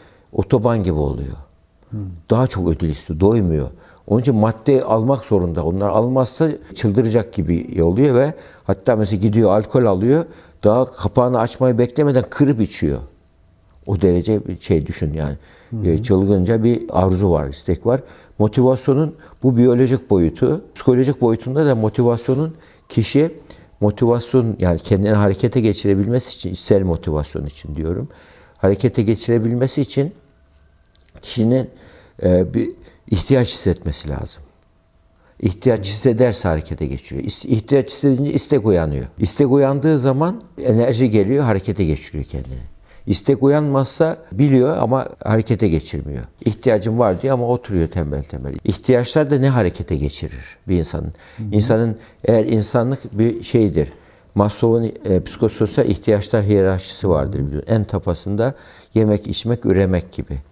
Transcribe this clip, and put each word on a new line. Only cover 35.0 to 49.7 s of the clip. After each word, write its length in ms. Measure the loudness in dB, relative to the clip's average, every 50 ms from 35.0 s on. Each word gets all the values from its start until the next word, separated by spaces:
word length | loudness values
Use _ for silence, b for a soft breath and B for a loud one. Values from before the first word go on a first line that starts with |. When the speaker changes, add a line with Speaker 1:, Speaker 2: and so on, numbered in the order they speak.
| _ _ _ b b b b b
Speaker 1:
İhtiyaç 380 | -4 -4 -4 0 0 0 0 2 -2
Speaker 2:
Hı. 40 | -4
Speaker 1:
hissederse 580 | -4 0 0 0 2 4 2 2 0 0 -2 -2
harekete 380 | -2 -2 -4 -8 -6 -6 -6
geçiriyor. 380 | -6 -6 -8 -10 -10 -10 -8 -6
İs-, 200 | -6 -8 -8 -2
ihtiyaç 440 | -2 -2 -2 0 2 0 0 0 -2
hissedince 420 | -6 -2 0 2 2 2 0 -2
istek 340 | -2 -4 0 0 0 2 2
uyanıyor. 380 | 2 2 2 2 0 -2 -4 -6 -8 -4 -4
İstek 320 | -4 -2 0 0 2 4
uyandığı 460 | 4 4 4 2 0 0 2 2 2 2
zaman 420 | 2 0 0 0 0 -2 -4 -6 -14 -16 _ -8 -4
enerji 460 | -2 0 2 2 2 2 2 2 2
geliyor, 340 | 2 2 2 2 0 0 0
harekete 400 | 0 0 0 -2 -4 -2 -2 0
geçiriyor 400 | -2 -2 -4 -6 -10 -10 -10 -10
kendini. 360 | -8 -10 -10 -10 -10 -12 -12 -14 -16 -18 -20 b b b b b
İstek 360 | -4 -4 0 0 0 0 2
uyanmazsa 760 | 2 2 2 2 0 0 0 0 -2 -2 -2 0 0 -2 -2 -6 -12 -8
biliyor 440 | -2 0 2 4 4 4 4 2 0
ama 320 | -2 -2 0 -2 -2 -2 -6 -12 -8 -2
harekete 440 | 0 0 0 2 0 0 0 2 2
geçirmiyor. 540 | 2 0 -2 -4 -8 -8 -8 -8 -10 -10 -12 -14 _ _ -4
İhtiyacım 540 | -4 -4 0 0 2 2 2 0 -2 0 2
var 240 | 2 2 0 0
diyor 120 | 0 -2 0
ama 140 | 0 0 -2
oturuyor 400 | -2 -2 -4 -2 0 0 0 0
tembel 340 | -2 -4 -4 -4 -4 -6 -8
tembel. 300 | -8 -10 -10 -10 -10 -10 -4 -4
İhtiyaçlar 680 | -4 -4 -2 0 2 2 2 2 0 0 0 2 2
da 80 | 2 2
ne 100 | 2 2
harekete 480 | 2 2 0 0